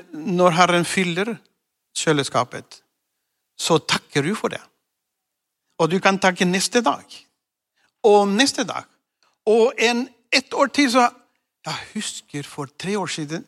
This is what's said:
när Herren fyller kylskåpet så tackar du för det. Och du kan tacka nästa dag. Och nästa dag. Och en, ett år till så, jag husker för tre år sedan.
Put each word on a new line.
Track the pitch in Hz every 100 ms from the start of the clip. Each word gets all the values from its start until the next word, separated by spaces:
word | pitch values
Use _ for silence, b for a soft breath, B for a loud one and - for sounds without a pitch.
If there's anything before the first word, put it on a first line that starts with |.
| -
när | 151 220 180 180
Herren | 165 175 175 165
fyller | 190 175 170 214 196 _ _ _ _ _
kylskåpet | - 165 147 131 127 123 - - - _ _ _ _ _ _ _ -
så | - 160
tackar | - - - 147
du | 143 214
för | 120
det. | - - _ _ _ _ _ _ _ _ _ _ -
Och | 160
du | 185
kan | 196 196
tacka | 190 180 180
nästa | 190 - 240
dag. | 226 - - - _ _ _ _ _ _ _ _
Och | 220 208 202
nästa | 202 277 -
dag. | 185 127 - _ _ _ _ _
Och | - 226 233 -
en, | 226 240 269 _ _
ett | 254 -
år | 240 269
till | - 277
så, | 247 240 - _ _ _ _
jag | 156 147 -
husker | 214 - - - 147
för | 139 - 139
tre | - 180 208
år | 160
sedan. | - 147 165